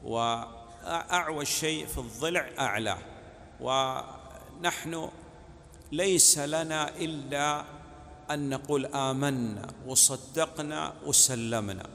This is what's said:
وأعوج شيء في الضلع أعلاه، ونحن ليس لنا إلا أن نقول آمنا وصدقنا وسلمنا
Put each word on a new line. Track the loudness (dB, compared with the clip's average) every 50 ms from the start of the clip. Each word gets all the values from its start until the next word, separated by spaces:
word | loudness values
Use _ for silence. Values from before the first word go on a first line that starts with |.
| -4
وأعوج | 0 0 2 4 4 2 0 -2 -8 -12 -16 -16 -16 -16 -10 -4 -2 -2 -2 0 2 2 2 2 2 -2 -2 0
شيء | 0 0 0 2 0 0 0 -2
في | -4 -6 -6
الضلع | -6 -6 -6 -2 -2 2 2 2 0 0 -2 -2
أعلاه، | 0 0 2 0 0 0 0 -2 -4 -12 -16 -16 -16 -18 -18 -18 -20 -20 -14 -6
ونحن | -2 2 4 4 4 2 0 -4 -6 -8 -12 -14 -16 -16 -16 -16 -16 -16 -12 -2 -2 -2 -2 -2 -6 -6 -6 -4 -6 -6 -8 -14 -18 -18 -18 -20 -20 -20 -20 -20 -20 -20 -20 -20 -12 -6
ليس | 0 2 4 4 8 8 8 8 8 6
لنا | 2 0 0 0 0 0 0 0 0 -2 -2 -4
إلا | -4 -4 -4 -6 -6 -4 0 2 2 2 2 0 -4 -8 -14 -16 -16 -16 -16 -16 -16 -18 -18 -16 -6 -4
أن | -2 -2 0 -2
نقول | -2 -4 0 0 2 2 2
آمنا | 0 0 0 2 2 2 2 2 2 2 2 0 -2 -2 -4 -8 -10 -12 -12 -8
وصدقنا | 0 6 6 6 6 6 0 -8 -4 0 0 0 0 0 -6 -6 -4 -2 -2 -4 -4 -4 -6 -2
وسلمنا | 2 6 6 6 6 4 0 0 0 0 0 0 -2 -6 -6 -10 -12